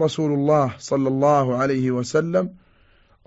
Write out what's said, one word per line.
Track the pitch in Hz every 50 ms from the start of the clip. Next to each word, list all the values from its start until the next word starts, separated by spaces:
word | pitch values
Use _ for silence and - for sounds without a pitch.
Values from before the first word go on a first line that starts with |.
رسول | 160 151 - - 156 147 147
الله | 139 139 147 151 151 139 127 98 -
صلى | - - 139 139 135 131
الله | 131 135 139 147 147 143 135 127 123 123
عليه | 135 139 139 131 127 127
وسلم: | 127 123 123 - - 156 165 165 170 185 185 180 - - _ _ _ _ _ _ _ _ _ _ _ _ _